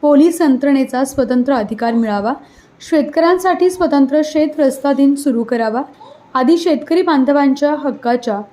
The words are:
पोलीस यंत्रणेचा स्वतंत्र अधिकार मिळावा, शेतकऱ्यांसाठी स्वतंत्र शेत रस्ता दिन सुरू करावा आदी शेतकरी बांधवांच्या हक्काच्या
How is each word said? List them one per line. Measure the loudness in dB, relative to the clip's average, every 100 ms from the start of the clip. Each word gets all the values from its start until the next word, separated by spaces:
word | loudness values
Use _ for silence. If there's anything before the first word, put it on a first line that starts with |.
पोलीस | 4 4 4 2
यंत्रणेचा | 0 2 2 0 0 -2
स्वतंत्र | -4 -2 -2 0 0
अधिकार | -2 -2 -4 -2
मिळावा, | -2 -2 -2 -4 -6 -12 -20 _ _
शेतकऱ्यांसाठी | -2 -2 0 0 2 2 0 2 0
स्वतंत्र | 0 0 2 2 2
शेत | 0 0 -2 0
रस्ता | -2 0 -2
दिन | 2 2
सुरू | 2 -2 -2
करावा | -2 -2 -2 -4 -8 -14 -20 -20 -8
आदी | -2 2 2
शेतकरी | 2 -2 0 -2
बांधवांच्या | 2 2 2 2 2 2 0 -2
हक्काच्या | -4 -6 -4 -2 -2 -6 -8